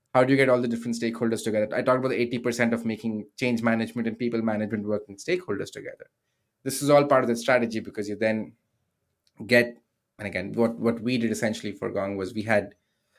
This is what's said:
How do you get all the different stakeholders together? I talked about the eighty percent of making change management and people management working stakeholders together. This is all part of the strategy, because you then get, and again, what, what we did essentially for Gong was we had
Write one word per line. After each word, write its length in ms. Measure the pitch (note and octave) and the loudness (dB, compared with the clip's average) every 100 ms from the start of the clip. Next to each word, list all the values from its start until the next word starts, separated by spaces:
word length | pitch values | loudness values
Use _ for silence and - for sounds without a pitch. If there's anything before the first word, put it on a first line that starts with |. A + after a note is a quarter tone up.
| _ | _
How 120 | C3 C3 | 2 4
do 80 | |
you 40 | C3+ | 6
get 120 | C3 | 6
all 120 | B2 | 4
the 60 | B2 | 2
different 320 | A2+ A#2+ A#2 | -2 -4 -4
stakeholders 420 | A#2 A2+ A#2 A2 | -4 -2 -2 0
together? 320 | A2+ G#2+ G#2+ | 0 0 0
I 80 | - | 0
talked 180 | B2 B2+ | 2 2
about 100 | C3 | 2
the 120 | A2 | 0
eighty 160 | A#2+ B2 | -2 -2
percent 360 | A#2+ A#2 A#2 | -4 0 0
of 120 | A2+ A2+ | 0 -2
making 420 | G#2+ A#2 G#2+ G#2 - | -4 -4 -6 -8 -4
change 240 | B2+ A#2 | -2 0
management 460 | A#2 A2+ A2 A#2+ A2+ | 2 0 -2 -4 -6
and 100 | A2 | -4
people 240 | A#2+ A2+ | -4 -2
management 440 | A2+ G#2+ G#2 G#2+ G2+ | -2 -2 -2 -4 -2
working 300 | G#2 - G2 | -4 -6 -12
stakeholders 560 | - F3+ - G2 G2+ | -4 -4 -4 -6 -6
together. 380 | - - - - _ _ _ _ _ | -10 -14 -16 -20 _ _ _ _ _
This 180 | C3+ - | -8 -4
is 80 | C#3+ | 4
all 160 | C#3+ C#3+ | 6 6
part 180 | C3+ | 4
of 60 | A#2+ | 4
the 60 | A#2 | 0
strategy, 440 | - B2 A2+ A2 | 2 2 2 -4
because 300 | G2 G#2+ G#2 | -6 -8 -6
you 60 | G2+ | -2
then 380 | A2 A2 G#2 - _ _ _ _ _ _ _ _ G#2 | 0 0 -4 -14 _ _ _ _ _ _ _ _ 2
get, 300 | A#2+ A#2+ - _ _ _ _ | 4 4 -2 _ _ _ _
and 80 | G#2 | -8
again, 240 | F#2 G2 | -6 -4
what, 240 | G#2 A#2 A#2 | 0 0 2
what 240 | A2+ A#2 | -2 0
we 160 | A2 B2+ | -2 0
did 140 | A2+ | 0
essentially 400 | G#2+ A2 A2 G#2+ | 0 -2 -2 -8
for 180 | G2 G#2 | -6 -4
Gong 280 | G2+ G2 G2+ | -4 -4 -4
was 180 | F#2+ G#2+ | -6 -6
we 80 | |
had 320 | G#2 G#2 G2+ - _ _ _ | 0 0 0 -10 _ _ _